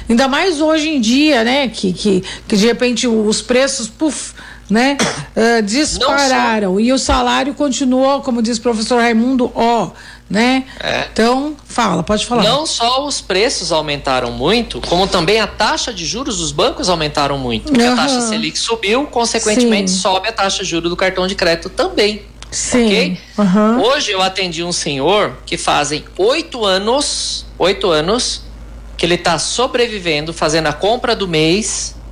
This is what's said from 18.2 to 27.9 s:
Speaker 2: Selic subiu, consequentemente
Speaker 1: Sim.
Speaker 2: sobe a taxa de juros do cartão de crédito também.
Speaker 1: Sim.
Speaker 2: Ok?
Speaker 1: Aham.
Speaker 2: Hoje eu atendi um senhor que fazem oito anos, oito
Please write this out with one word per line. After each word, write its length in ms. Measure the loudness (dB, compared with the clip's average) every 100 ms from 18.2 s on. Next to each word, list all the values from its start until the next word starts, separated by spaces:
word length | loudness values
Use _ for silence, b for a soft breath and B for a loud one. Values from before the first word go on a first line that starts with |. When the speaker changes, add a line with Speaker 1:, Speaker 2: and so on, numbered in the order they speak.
Speaker 2:
Selic 360 | -2 -4 -4 -4
subiu, 460 | -4 -2 0 0 0
consequentemente 840 | -2 -2 0 0 2 4 2 0
Speaker 1:
Sim. 80 | 0
Speaker 2:
sobe 300 | 0 0 -2
a 40 |
taxa 320 | -2 -2 -2
de 60 | -4
juros 180 | -2 -2
do 60 | 0
cartão 300 | -2 0 -2
de 60 | 0
crédito 320 | 0 0 -4
também. 540 | -4 -2 0 0 -2 -12 -20 -12
Speaker 1:
Sim. 360 | -8 0 2 2
Speaker 2:
Ok? 320 | 2 0 -4 -8 0
Speaker 1:
Aham. 420 | 2 4 4 4
Speaker 2:
Hoje 300 | 2 2 0
eu 100 | 0
atendi 420 | 0 -2 -4 -4
um 80 | -4
senhor 640 | -4 -4 -2 2 2 0 -4 -10
que 100 | -6
fazem 460 | 0 0 0 -4 -6 0
oito 460 | 2 0 -4 -2
anos, 840 | 0 0 2 0 0 -4 -6 -8 -10 -2
oito 320 | 0 0 0